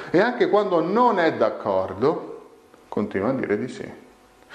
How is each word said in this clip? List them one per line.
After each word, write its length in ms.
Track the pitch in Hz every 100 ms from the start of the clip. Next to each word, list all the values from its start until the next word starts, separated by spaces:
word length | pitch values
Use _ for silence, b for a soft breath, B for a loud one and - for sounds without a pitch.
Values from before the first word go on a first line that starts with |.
| B
e 80 | 165
anche 300 | 233 240 165
quando 320 | 202 196 175
non 360 | 160 214 247 196
è 160 | 160
d'accordo 1160 | 120 110 - 110 95 95 95 131 165 - - - - _ - -
continua 420 | - 104 98 104
a 40 |
dire 240 | 135 - 104
di 100 | 127
sì 240 | - - - - - _ _ -